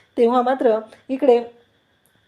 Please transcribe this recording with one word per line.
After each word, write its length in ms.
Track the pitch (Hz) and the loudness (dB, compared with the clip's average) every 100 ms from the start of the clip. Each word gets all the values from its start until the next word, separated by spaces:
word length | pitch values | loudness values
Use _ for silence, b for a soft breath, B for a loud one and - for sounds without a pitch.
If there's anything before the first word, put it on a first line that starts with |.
| b - | b -2
तेव्हा 260 | 233 254 | 0 2
मात्र 360 | 247 262 254 220 220 B - | -2 0 0 -2 -6 B -12
इकडे 340 | 262 285 240 233 - _ _ _ _ _ _ | -2 2 2 0 -18 _ _ _ _ _ _